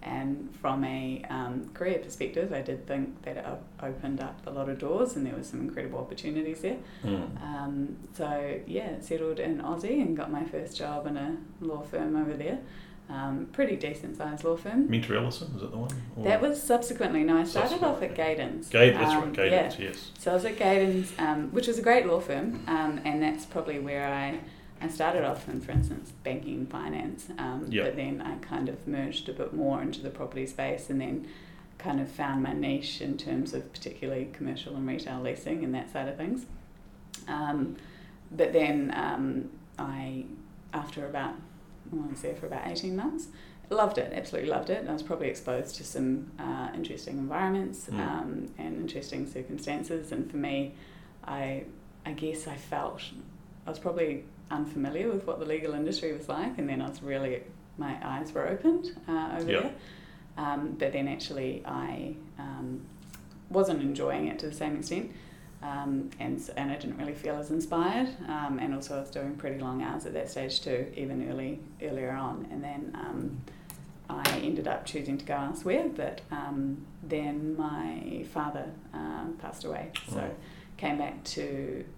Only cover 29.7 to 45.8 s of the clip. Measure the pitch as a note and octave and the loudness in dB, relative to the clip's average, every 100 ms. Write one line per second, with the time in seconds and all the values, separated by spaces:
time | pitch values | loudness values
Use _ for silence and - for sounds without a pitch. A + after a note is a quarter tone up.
29.7 | C3+ C3 - C#3 C#3 C3 C3+ C3 - C3+ | 2 0 -2 -6 -6 -6 -4 -6 -2 -2
30.7 | C#3 - C#3 B2+ - - - - - - | -2 0 0 0 -2 -4 -12 -16 -16 -18
31.7 | - - C#3 C3+ - C#3+ C3+ C3+ D3 C#3 | -8 0 0 0 -2 0 2 2 2 2
32.7 | C#3 - - C#3 - - C3 C#3 C3 - | 2 0 -4 -2 -2 0 2 2 -2 -6
33.7 | - - - C3+ C3+ C3 - C3+ C3 - | -8 -10 -6 -2 -2 -2 -4 -4 -4 -4
34.7 | C#3 C3 C3 - B2+ B2+ - - D#3+ D#3+ | -2 0 0 -2 -2 -2 -2 0 0 2
35.7 | C3 A#2+ C3+ C3+ C#3 E3 B3+ - - - | 0 -2 -2 -2 -2 0 0 -2 -10 -12
36.7 | - - - - - - D3 D3+ D3 C3 | -18 -18 -18 -14 -12 -6 -2 2 2 2
37.7 | - - - - - - D#3+ E3 E3 D3+ | 0 -10 -16 -18 -18 -12 6 8 8 8
38.7 | D3 C#3 - D3+ C#3+ C3+ C3 - - - | 6 4 2 0 2 2 2 -2 -8 -16
39.7 | - C#3 C3+ C3+ C3 C3 - - - - | -6 -4 -2 -4 -4 -6 -10 -14 -16 -6
40.7 | - D3+ - C#3 C#3+ C3+ - - - - | -6 -4 -4 -4 -2 -2 -4 -10 -16 -18
41.7 | - - D#3+ D3+ C3+ - - D#3+ C#3 F3 | -16 -6 -2 -2 -2 -4 -4 -4 -4 -4
42.7 | E3+ F#3+ F#3 B3+ D#4+ - - - - - | -2 0 0 0 -2 -6 -12 -16 -18 -2
43.7 | G#3+ G#3 - - - - E3+ D3+ - - | 4 6 4 0 -2 -2 -2 2 0 2
44.7 | F#3 - D3+ - E3 C#3 A#2 - B2+ - | 0 2 -4 -2 0 0 -2 0 0 -2
45.7 | - | -6